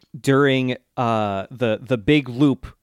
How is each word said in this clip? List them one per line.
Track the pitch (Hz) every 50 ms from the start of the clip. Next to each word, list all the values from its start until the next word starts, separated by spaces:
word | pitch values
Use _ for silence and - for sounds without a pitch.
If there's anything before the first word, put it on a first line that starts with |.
| _ _ - 120
during, | 110 143 139 135 143 139 131 131 127 127 123 - _ _ _ -
uh, | 127 117 113 110 107 104 98 98 98 -
the, | - 117 127 117 107 -
the | - 107 127 120
big | 101 - 147 151 139 123
loop | 120 117 147 147 127 - - - - _